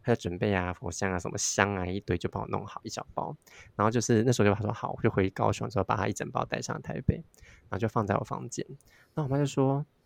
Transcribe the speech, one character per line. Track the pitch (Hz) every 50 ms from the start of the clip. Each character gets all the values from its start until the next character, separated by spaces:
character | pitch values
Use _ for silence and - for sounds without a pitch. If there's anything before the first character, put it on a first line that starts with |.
她 | _ - 117
就 | -
准 | - 90 87 90
备 | 104 104 101
啊， | 92 90 90 87
佛 | - - 92
像 | 87 - 101 95
啊， | 92 87
什 | - 98
么 | -
香 | 107 - - - - 98 101 101
啊， | 95 90
一 | 87 92 101
堆 | - - 92
就 | 87 - 95
帮 | - 101
我 | 107
弄 | - - 104 101
好 | 104 - - _
一 | 110
小 | - - - - -
包。 | - - - 151 - _ - - - - - _
然 | - 104
后 | 110
就 | 113 123
是 | 107 - 120 107 113
那 | 127
时 | 120 -
候 | 104
就 | 104 101 101
说 | 101 104
，“好。” | 113 - - - -
我 | -
就 | - 113
回 | - 101 95 95
高 | - - 113 107
雄 | 104 - 113 117
之 | -
后 | 98 95
把 | - 113
它 | 104 98
一 | 110 107
整 | - - -
包 | 127 - -
带 | - - 120
上 | 123 - - -
台 | 135 - - -
北， | 139 - -
然 | - - _ _ - - - - - _ -
后 | -
就 | 98 113
放 | 110 - 113 104
在 | 98 98
我 | - -
房 | - - - 127 120
间。 | - - - - 139 - _ _ _ - - _ _
那 | 160 151
我 |
妈 | 127 135
就 | 143 147
说， | 139 - 143 135 135 135 143 151 _ _ _ _